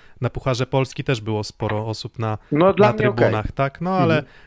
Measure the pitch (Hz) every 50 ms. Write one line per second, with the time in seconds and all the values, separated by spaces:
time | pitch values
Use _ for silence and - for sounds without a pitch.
0 | - - - - 127 123 - 127 - 139 127 113 131 - - 135 131 - - -
1 | 131 - 135 113 107 110 110 107 104 - - - 113 107 107 104 110 113 110 -
2 | - 113 _ - 113 110 107 - _ - 147 147 175 190 185 175 202 208 202 214
3 | 214 - - 117 120 107 95 110 107 - - - 139 139 - - 170 180 190 185
4 | 175 165 160 151 143 - - - -